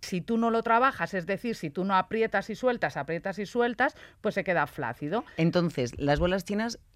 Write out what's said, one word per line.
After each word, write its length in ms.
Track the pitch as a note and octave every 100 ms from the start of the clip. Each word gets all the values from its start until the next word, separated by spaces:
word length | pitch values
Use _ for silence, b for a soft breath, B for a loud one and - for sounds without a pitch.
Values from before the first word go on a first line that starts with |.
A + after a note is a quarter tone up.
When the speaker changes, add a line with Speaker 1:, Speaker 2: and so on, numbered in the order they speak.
Speaker 1:
Si 180 | - F#3
tú 180 | E3 A3+
no 140 | A#3
lo 100 | A3+
trabajas, 520 | A3+ A3+ C4 B3+ E3+
es 120 | F#3+ E3+
decir, 300 | F#3+ A#3+ G#3+
si 140 | D#3
tú 160 | D#3+ F#3+
no 100 | F#3+
aprietas 540 | F#3 A3 A3 G3+ G3
y 60 | G3+
sueltas, 420 | B3+ A#3+ D#3 D#3
aprietas 420 | C3+ E3 G3 F#3
y 60 | G3
sueltas, 500 | A#3+ A#3+ A#3 C4+ B B -
pues 160 | G#3+ G3
se 80 |
queda 240 | F#3+ F3 D3
flácido. 560 | - B2 B2 D3 G#3 - -
Speaker 2:
Entonces, 600 | E3 F3+ E3+ C3+ B2 -
las 220 | C#3+ D3
bolas 240 | F3 F#3+
chinas 360 | F#3 G3+ A3+ A3+ -